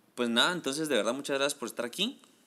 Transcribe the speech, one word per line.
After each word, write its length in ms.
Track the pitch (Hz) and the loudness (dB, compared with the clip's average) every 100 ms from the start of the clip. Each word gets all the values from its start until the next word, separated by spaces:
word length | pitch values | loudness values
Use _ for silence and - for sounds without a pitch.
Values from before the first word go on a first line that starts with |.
| _ | _
pues 140 | - 120 | -4 0
nada, 240 | 117 143 | 4 4
entonces 360 | 180 139 139 156 | 2 -2 -2 0
de 80 | 123 | 2
verdad 180 | 104 | 2
muchas 220 | 135 143 139 | 0 -2 0
gracias 200 | 139 143 | 0 -2
por 100 | 113 | -8
estar 160 | - | -6
aquí, 340 | 120 120 214 - - _ | -6 -2 -4 -4 -16 _